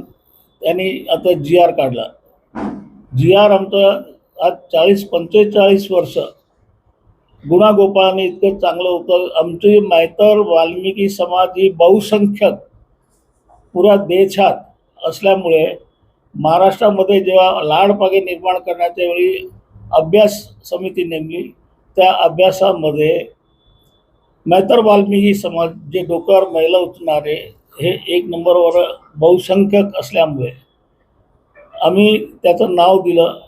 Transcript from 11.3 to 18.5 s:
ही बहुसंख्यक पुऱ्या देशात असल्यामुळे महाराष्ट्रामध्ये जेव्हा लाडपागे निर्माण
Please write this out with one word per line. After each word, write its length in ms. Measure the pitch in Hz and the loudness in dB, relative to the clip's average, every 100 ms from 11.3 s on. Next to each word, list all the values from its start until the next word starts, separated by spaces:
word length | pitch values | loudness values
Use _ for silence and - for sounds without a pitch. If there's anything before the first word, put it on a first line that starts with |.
| 180 185 185 | -2 -2 0
ही 120 | 190 | 0
बहुसंख्यक 840 | 165 170 208 202 214 202 202 196 - - _ _ _ _ _ _ _ _ _ _ 175 | 2 4 4 0 0 0 0 -2 -2 -12 _ _ _ _ _ _ _ _ _ _ 0
पुऱ्या 200 | 202 196 | 2 2
देशात 600 | 196 180 190 190 190 - - _ _ _ | 2 0 0 2 0 -2 -10 _ _ _
असल्यामुळे 680 | 165 160 190 190 175 160 170 170 _ _ _ _ _ - | -10 -4 0 0 0 0 0 -6 _ _ _ _ _ -6
महाराष्ट्रामध्ये 840 | 156 170 190 190 214 196 190 202 | -2 2 2 2 0 0 0 0
जेव्हा 440 | 190 185 185 - | 2 2 2 0
लाडपागे 560 | 156 156 196 208 190 190 | -2 0 2 0 0 0
निर्माण 380 | 185 175 185 | -2 -6 -4